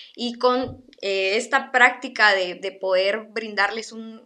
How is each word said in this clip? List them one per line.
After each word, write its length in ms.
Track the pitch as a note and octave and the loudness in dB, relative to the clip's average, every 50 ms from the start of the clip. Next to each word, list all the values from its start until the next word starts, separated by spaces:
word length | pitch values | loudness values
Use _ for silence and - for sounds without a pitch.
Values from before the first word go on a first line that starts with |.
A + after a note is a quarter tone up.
| - - _ | -20 -18 _
y 200 | - A#3+ A#3+ A#3 | -8 -6 -6 -4
con, 500 | A#3 B3 B3 B3 B3+ C4 - - - - - - - | 0 2 2 2 2 -2 -4 -8 -14 -18 -20 -18 -8
eh, 360 | - G3 G3 G3 F#3+ F#3+ G3+ | -6 -4 -2 0 0 0 0
esta 340 | A#3+ A#3+ - C#4 C4 B3 - | -2 -2 0 -2 -2 -2 0
práctica 640 | - B3 A#3+ B3+ B3 - - B3+ - - G#3+ G#3 G3 | 4 6 6 6 4 0 -10 -10 0 4 4 4 4
de, 200 | F#3+ F3+ F3+ - | 4 0 -4 -6
de 180 | - F#3+ F#3+ F#3+ | -6 -8 -8 -8
poder 540 | - F#3+ F#3+ F#3 F#3 F#3+ G3 G#3 A3+ A3 A3 | -4 -2 2 2 2 2 2 0 -2 -6 -8
brindarles 640 | G#3 A3+ A3+ G#3+ G#3 G3 G3+ G3+ G#3+ A3+ G#3+ - A3+ | -10 -10 -8 -6 -2 0 0 0 0 -6 -10 -10 -14
un, 280 | A3+ A3+ A3+ A3 A3 - | -14 -16 -16 -16 -18 -12